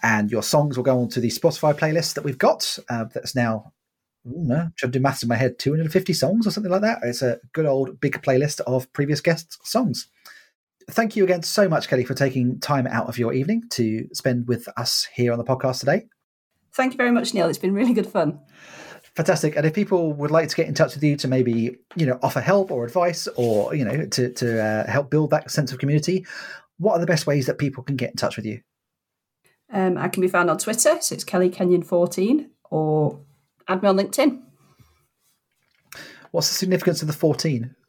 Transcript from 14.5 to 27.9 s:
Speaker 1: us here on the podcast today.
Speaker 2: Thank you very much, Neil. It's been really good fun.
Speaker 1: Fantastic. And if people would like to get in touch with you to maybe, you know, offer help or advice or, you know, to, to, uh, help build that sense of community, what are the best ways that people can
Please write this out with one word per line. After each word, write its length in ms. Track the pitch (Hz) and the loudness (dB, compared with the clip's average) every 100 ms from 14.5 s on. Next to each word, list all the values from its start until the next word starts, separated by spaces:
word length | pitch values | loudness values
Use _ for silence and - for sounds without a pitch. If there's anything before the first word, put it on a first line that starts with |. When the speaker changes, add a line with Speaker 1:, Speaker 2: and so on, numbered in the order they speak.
| 117 - - | -4 -4 -8
Speaker 1:
us 320 | 120 - - | -4 -2 -4
here 180 | - 120 | -2 0
on 60 | 117 | 0
the 80 | 120 | -2
podcast 360 | 127 131 127 | -2 -2 -2
today. 260 | - 180 - _ _ _ _ _ _ | 0 0 -2 _ _ _ _ _ _
Speaker 2:
Thank 200 | - 262 | -2 -2
you 40 | 254 | 2
very 140 | 247 | 2
much, 240 | 240 - 208 | 2 0 0
Neil. 120 | 170 | 0
It's 120 | 165 | 0
been 160 | 185 196 | -2 0
really 180 | 233 | 2
good 140 | 240 190 | 2 0
fun. 320 | 202 156 143 _ _ - - - - _ - | 0 0 -2 _ _ -20 -20 -20 -20 _ -4
Speaker 1:
Fantastic. 400 | 156 160 156 151 | 0 2 2 2
And 100 | 151 | 0
if 80 | |
people 400 | 160 202 185 165 | 0 0 2 0
would 180 | 147 143 | -2 2
like 180 | 156 151 | 2 2
to 60 | - | -2
get 120 | 160 | -2
in 60 | |
touch 200 | 151 147 | 2 0
with 100 | 139 | 2
you 120 | 147 147 | 0 2
to 100 | 135 | 0
maybe, 500 | 131 123 117 113 - _ - | 2 2 2 -2 -4 _ -2
you 100 | 151 | 0
know, 140 | 123 | 2
offer 180 | 127 135 | 0 0
help 320 | 120 202 190 | 2 2 2
or 140 | 135 120 | -2 -2
advice 420 | 180 175 170 - - | 0 0 0 -8 0
or, 380 | 120 107 - 156 | 2 2 2 0
you 80 | |
know, 220 | 117 135 - | -2 -2 -2
to, 260 | - 123 | -2 -2
to, 320 | 123 120 117 | -2 -2 0
uh, 260 | 107 107 - | 0 0 0
help 200 | 127 143 | -2 0
build 220 | 151 156 | 2 6
that 180 | 156 - | 4 4
sense 200 | - 139 | -2 -2
of 80 | 131 | -2
community, 460 | 135 147 151 185 185 - - - _ _ | 0 2 2 -2 -2 -14 -16 -18 _ _
what 160 | 180 | 2
are 60 | 175 | 2
the 80 | 170 | 2
best 200 | 170 - | 0 2
ways 200 | 143 127 | 0 0
that 100 | - | -2
people 260 | 147 127 | -2 -4
can 120 | 127 | -6